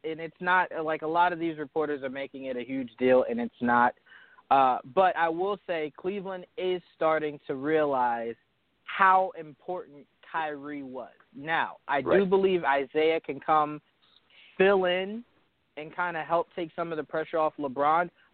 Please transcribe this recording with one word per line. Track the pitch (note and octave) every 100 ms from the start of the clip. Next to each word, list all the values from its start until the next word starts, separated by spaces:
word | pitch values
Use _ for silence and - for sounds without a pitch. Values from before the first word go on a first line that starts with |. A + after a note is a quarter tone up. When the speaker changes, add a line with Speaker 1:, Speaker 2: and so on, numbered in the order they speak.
Speaker 1:
and | D#3 D#3+
it's | E3 -
not, | F3+ F#3 F3 D#3+
like, | D#3 D#3
a | D#3
lot | E3+ F3+
of | E3+
these | E3 D3+
reporters | D3 D#3+ D3+ D3
are | C3+
making | C3+ C#3 C3+ C3
it | B2
a |
huge | A#2+ C4+ C3 -
deal, | B2+ B2+ -
and | A#2
it's | A#2 -
not. | A#2+ A#2+ A#2+ - _ - - _ -
Uh, | C3+ C3 A#2+ C3+
but | B2+ F#3 D#3+
I | E3+
will | E3 F#3+ G3+ -
say | E3 D3+ -
Cleveland | F#3 G3+ F#3+ F#3 F3+ -
is | F#3 F3+ - -
starting | D#3+ D#3 D3+ D3 -
to | C#3
realize | C#3 D#3 D3 C3 B2 A#2+ A#2 A2+ _ _ _ _
how | - - F#3+ F#3+ F#3+ D#3+
important | D#3 C#3+ - F3+ - C#3+ - _ -
Kyrie | E3+ D#3 D3 C#3+ D3
was. | C3+ B2+ A2+ _ _ B2+
Now, | D#3 D#3+ A2 - -
I | C#3
do | C3+
Speaker 2:
Right. | E3+ G3
Speaker 1:
believe | F#3+ F#3+ F3+
Isaiah | C3+ C#3 C3+ D3+ D#3 D#3+
can | - C#3
come | - D#3 D3+ D3+ _ _ _ _ _ _ - -
fill | F#3+ G3 F#3
in | F3+ F#3+ A3 - _ _ _ _ -
and | D#3+ E3+
kinda | F3 E3
help | D3 E3+ E3
take | - E3 -
some | E3+
of | D#3
the |
pressure | C#3+ D#3+ D#3+ D#3+
off | D#3 -
LeBron, | C#3+ B2 C#3+ D#3+ F3 _ _